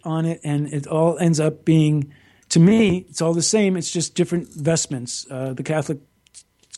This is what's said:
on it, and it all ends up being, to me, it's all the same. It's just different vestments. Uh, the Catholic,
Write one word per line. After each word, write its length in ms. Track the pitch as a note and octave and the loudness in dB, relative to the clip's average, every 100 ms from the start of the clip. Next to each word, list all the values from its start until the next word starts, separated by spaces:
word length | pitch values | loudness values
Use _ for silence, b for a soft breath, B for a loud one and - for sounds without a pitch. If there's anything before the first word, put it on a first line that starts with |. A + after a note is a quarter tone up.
on 220 | E3 D#3+ E3 | -6 -2 -2
it, 140 | E3 | -4
and 280 | D3 D3 D3 | -4 -4 -2
it 140 | D3 - | -6 -4
all 320 | D#3+ E3 D#3+ | 0 0 2
ends 220 | E3+ D#3 | 2 2
up 240 | D#3 D#3 | 0 -2
being, 480 | - D#3+ D3+ D3+ C#3+ b b b b | 2 4 4 0 -4 b b b b
to 100 | E3 | 4
me, 460 | F3 A3+ G#3 F3+ - | 6 6 2 0 -4
it's 140 | - | -4
all 100 | E3 | -2
the 80 | E3+ | 0
same. 340 | D#3+ A3 G3 F3+ | 0 2 2 0
It's 140 | D3 | -4
just 240 | F3 - | -6 -4
different 340 | - E3+ F3 - | -2 -2 -2 -6
vestments. 720 | D#3 D3 D#3+ - C3 A#2+ - - | -6 -2 0 -2 -8 -8 -12 -10
Uh, 240 | C3 C3+ | -8 -8
the 80 | B2+ | -8
Catholic, 360 | C#3 D#3 C#3+ C#3+ _ _ _ - _ _ _ | -4 -4 -4 -8 _ _ _ -20 _ _ _